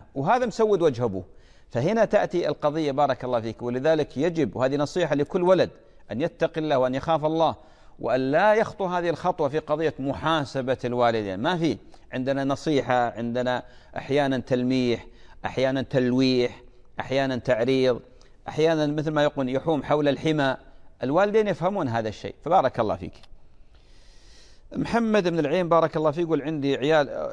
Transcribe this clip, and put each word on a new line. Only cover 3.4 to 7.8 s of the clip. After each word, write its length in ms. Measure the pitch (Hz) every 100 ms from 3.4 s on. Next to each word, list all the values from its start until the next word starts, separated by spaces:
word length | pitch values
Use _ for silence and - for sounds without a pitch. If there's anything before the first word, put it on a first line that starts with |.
فيك. 220 | 113 107
ولذلك 540 | 120 123 151 160 143 123
يجب، 400 | 165 165 123 98
وهذه 200 | 131 143
نصيحة 380 | 143 185 160
لكل 280 | 147 143 190
ولد، 280 | 180 185 110 - - - -
أن 80 | 110
يتقي 400 | 165 - 160 160
الله 180 | 156 135
وأن 160 | 127
يخاف 300 | 131 165 160
الله، 320 | 156 160 151 127 - -